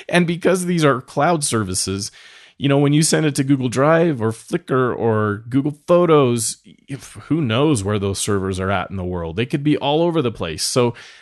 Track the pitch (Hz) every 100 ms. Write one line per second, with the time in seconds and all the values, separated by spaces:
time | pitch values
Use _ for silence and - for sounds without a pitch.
0 | - 175 175 170 180 180 180 175 147 127
1 | - 147 160 170 147 113 92 92 98 98
2 | 101 - - - - - 139 139 143 147
3 | 160 160 156 135 135 135 127 120 147 165
4 | 175 127 110 113 - 175 - 131 123 -
5 | 113 107 107 104 117 131 147 147 - 175
6 | 175 151 123 120 113 - 95 - - 135
7 | - 104 - 160 123 117 156 120 98 104
8 | 98 95 - 101 95 92 95 95 - 95
9 | 90 90 82 85 123 151 147 147 139 151
10 | 170 160 120 - 85 78 - 127 120 -
11 | - -